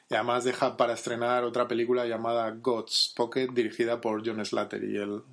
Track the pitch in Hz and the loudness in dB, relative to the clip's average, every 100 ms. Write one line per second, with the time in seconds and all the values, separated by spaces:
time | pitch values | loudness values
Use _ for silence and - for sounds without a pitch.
0 | - 113 113 120 123 123 127 104 120 117 | -2 0 2 2 2 2 0 2 2 2
1 | - 117 120 123 120 123 120 117 120 123 | -4 -2 2 2 2 0 0 0 2 2
2 | 120 113 117 117 113 113 127 113 110 - | 2 -2 0 0 0 -2 0 0 0 0
3 | - - 120 131 127 123 107 - 117 120 | 0 0 -2 0 0 2 0 2 0 0
4 | 117 107 110 110 101 104 101 104 104 104 | 0 -2 -2 -4 -2 -2 -2 -4 -4 -4
5 | 101 104 131 | -4 -6 -8